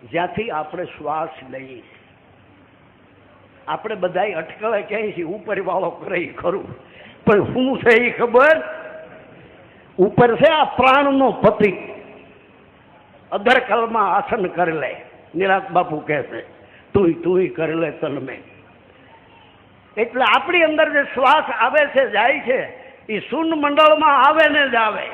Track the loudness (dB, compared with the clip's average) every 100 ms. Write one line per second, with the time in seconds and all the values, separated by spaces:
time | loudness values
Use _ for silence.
0 | -8 -6 -6 -6 -6 -8 -8 -10 -12 -12
1 | -8 -8 -8 -12 -18 -18 -18 -20 -20 -20
2 | _ _ _ _ _ _ _ _ _ _
3 | _ _ _ _ _ _ -10 -10 -8 -4
4 | -4 -2 -2 -4 -10 -8 -4 -4 -4 -6
5 | -6 -6 -8 -10 -6 -6 -4 -2 -4 -6
6 | -6 -6 -6 -6 -4 -4 -8 -16 -20 -20
7 | -20 -4 2 2 2 -2 -2 0 4 4
8 | 4 -2 2 4 6 4 0 -12 -16 -18
9 | -20 -20 -20 -20 -20 -20 -20 -20 -20 0
10 | 2 4 4 6 4 4 0 2 4 4
11 | 4 2 2 4 2 4 0 0 -12 -18
12 | -20 -20 -20 -20 _ _ _ _ _ -20
13 | _ -20 -10 -4 2 2 2 -2 0 0
14 | 0 0 -2 -4 -4 -2 -2 -2 -6 -10
15 | -18 -20 -12 -4 0 0 0 -2 -2 -6
16 | -4 -6 -6 -12 -16 -20 -20 -20 _ 2
17 | 2 0 0 0 0 -2 -4 -2 -4 -4
18 | -6 -6 -10 -14 -20 -20 -20 -20 _ -20
19 | -20 -20 _ -20 -20 _ _ _ _ -6
20 | -4 0 2 2 2 2 2 2 2 2
21 | -2 2 4 4 2 -2 0 2 2 2
22 | 0 2 0 0 -2 -4 -4 -12 -20 -20
23 | -8 -8 -6 -4 -4 -2 -2 4 6 6
24 | 4 4 4 4 2 2 0 0 0 -4
25 | -10